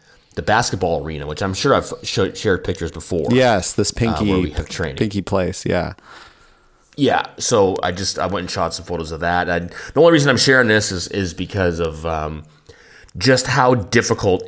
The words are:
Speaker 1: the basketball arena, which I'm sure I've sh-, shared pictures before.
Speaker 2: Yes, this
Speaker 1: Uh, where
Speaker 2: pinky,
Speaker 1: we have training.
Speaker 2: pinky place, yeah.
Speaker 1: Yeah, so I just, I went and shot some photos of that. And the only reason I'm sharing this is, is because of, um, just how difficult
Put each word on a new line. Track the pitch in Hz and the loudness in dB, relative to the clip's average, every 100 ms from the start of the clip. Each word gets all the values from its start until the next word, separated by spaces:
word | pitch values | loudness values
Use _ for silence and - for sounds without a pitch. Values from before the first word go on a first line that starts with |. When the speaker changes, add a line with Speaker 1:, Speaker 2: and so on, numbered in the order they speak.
| _ _ _ - | _ _ _ -8
Speaker 1:
the | |
basketball | 78 110 123 95 90 80 | 0 2 2 0 0 -2
arena, | 76 76 71 | -4 -8 -8
which | 76 | -4
I'm | 98 95 | -4 0
sure | 143 | 2
I've | 110 - - | 2 2 -6
sh-, | - - 95 - | -6 -2 -2 0
shared | 107 90 | 0 0
pictures | - 87 82 | -2 -6 -8
before. | 78 - 87 73 | -8 -6 -2 2
Speaker 2:
Yes, | 123 127 101 - | 2 4 2 0
this | - 104 | -2 -2
Speaker 1:
Uh, | - | 0
where | 117 80 | -2 0
Speaker 2:
pinky, | 104 92 | 0 0
Speaker 1:
we | 82 | 0
have | - 78 | -4 -8
training. | - 80 67 | -6 -6 -2
Speaker 2:
pinky | 110 98 | -2 -2
place, | 87 101 87 - - | -2 -2 -2 -4 -2
yeah. | 90 78 - - - - _ _ _ _ _ _ - | -2 -2 -8 -18 -20 -20 _ _ _ _ _ _ -2
Speaker 1:
Yeah, | 131 - - - | 0 2 -2 -4
so | - 113 98 95 | 0 4 4 2
I | 90 | -2
just, | 90 95 - | -4 -4 -4
I | 87 | -4
went | 95 | -4
and | 87 | -6
shot | - 85 | -4 -4
some | - 87 | -4 -8
photos | 85 80 | -8 -6
of | 80 | -4
that. | 85 87 87 | 0 0 0
And | 87 87 - - | -2 -4 -10 -4
the | 135 | 6
only | 170 | 6
reason | 160 143 | 6 4
I'm | 120 | 2
sharing | - 131 117 | 4 4 4
this | 107 101 | 4 2
is, | 92 85 | -4 -4
is | 101 92 | -4 -4
because | 85 90 104 90 82 | -4 -6 -2 0 0
of, | 82 78 82 | -4 -4 -6
um, | 80 78 78 - _ - - - - - - | -4 -6 -10 -14 _ -20 -20 -20 -20 -18 -2
just | 120 127 - | 4 4 2
how | 135 127 | 2 4
difficult | 123 90 117 - 113 104 92 | 2 2 0 2 0 0 0